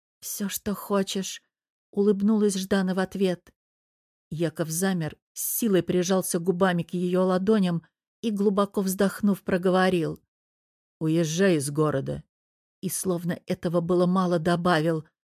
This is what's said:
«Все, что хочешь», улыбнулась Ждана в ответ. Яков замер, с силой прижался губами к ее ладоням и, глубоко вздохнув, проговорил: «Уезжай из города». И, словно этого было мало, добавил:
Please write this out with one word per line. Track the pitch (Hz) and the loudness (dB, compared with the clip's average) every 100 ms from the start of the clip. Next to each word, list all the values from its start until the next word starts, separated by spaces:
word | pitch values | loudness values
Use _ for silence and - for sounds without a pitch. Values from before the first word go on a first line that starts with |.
| _ _ | _ _
«Все, | - - 196 | -12 -8 -6
что | - 214 | -6 -6
хочешь», | 190 - 202 190 196 190 - _ _ _ _ _ | -6 -2 -2 0 -4 -8 -12 _ _ _ _ _
улыбнулась | 202 202 196 202 214 208 190 | 0 2 4 2 4 2 0
Ждана | 190 196 190 185 | 0 0 0 -2
в | |
ответ. | 185 190 190 175 _ _ _ _ _ _ _ _ _ | -4 0 -2 -2 _ _ _ _ _ _ _ _ _
Яков | 151 160 165 160 | -4 -2 -2 -4
замер, | 160 190 180 151 - _ | -2 0 0 -4 -8 _
с | - - - | -10 -6 -2
силой | 233 180 | 2 2
прижался | 170 180 175 190 180 175 | 2 0 2 0 0 -2
губами | 175 180 190 175 | 0 2 2 0
к | - | -2
ее | 180 180 180 185 | -4 0 0 2
ладоням | 185 190 220 180 165 - _ _ _ | 2 2 2 2 -2 -6 _ _ _
и, | 233 | -4
глубоко | 202 208 202 202 214 | 0 2 2 0 -2
вздохнув, | 190 185 196 - 202 185 | -2 0 0 2 0 0
проговорил: | - 185 185 185 185 180 151 160 _ _ _ _ _ _ _ - | -2 0 2 2 2 2 -2 -8 _ _ _ _ _ _ _ -4
«Уезжай | 160 165 160 165 196 156 | 0 2 0 2 2 2
из | 139 | 0
города». | 143 151 135 139 143 - _ _ _ _ _ | 0 0 -2 -4 -8 -12 _ _ _ _ _
И, | 190 | -8
словно | - 185 175 175 - - | -4 -4 -2 -4 -6 -6
этого | 180 175 175 | -6 -2 0
было | 170 180 180 | 2 2 2
мало, | 190 180 175 | 2 2 0
добавил: | 170 175 175 160 165 160 - _ | 0 0 2 2 2 -2 -6 _